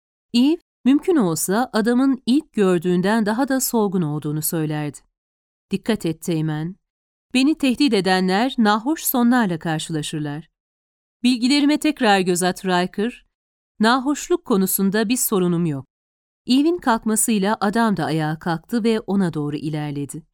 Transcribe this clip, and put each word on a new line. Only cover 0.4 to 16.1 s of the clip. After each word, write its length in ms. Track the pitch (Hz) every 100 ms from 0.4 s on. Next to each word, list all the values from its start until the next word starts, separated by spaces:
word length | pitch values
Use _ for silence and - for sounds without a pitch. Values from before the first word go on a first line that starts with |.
| 277 349 _ _ 240
mümkün 300 | 294 370 320
olsa 540 | 185 156 - 208 254
adamın 480 | 214 220 247 269 247 -
ilk 280 | 277 -
gördüğünden 720 | 226 190 175 180 180 185 226 208
daha 220 | 220 277
da 120 | 262
solgun 420 | - 233 208 185
olduğunu 400 | 151 151 151 151
söylerdi. 560 | - 165 156 151 147 - _ _ _ _ _ _ _
"Dikkat 340 | 196 - 208 165
et 160 | 160
Teğmen. 540 | - 160 156 151 165 196 _ _ _ _ _
Beni 220 | 254 269 320
tehdit 360 | 269 226 285
edenler 640 | 208 180 185 185 196 254 254
nahoş 460 | 214 214 240 320
sonlarla 560 | - 254 240 247 202 165
karşılaşırlar." 920 | 170 156 - 156 147 156 147 147 - _ _ _ _ _ _ _
"Bilgilerime 560 | 240 247 240 285 294 294
tekrar 400 | 311 294 220 196
göz 240 | 180 175
at 220 | 180 185 190
Riker. 600 | 180 180 - 226 - _ _ _ _ _ -
Nahoşluk 680 | 214 262 254 285 - 349 -
konusunda 640 | 196 190 - 196 214 214
bir 80 | 247
sorunum 480 | - 196 180 170 170
yok." 200 | 139 - _ _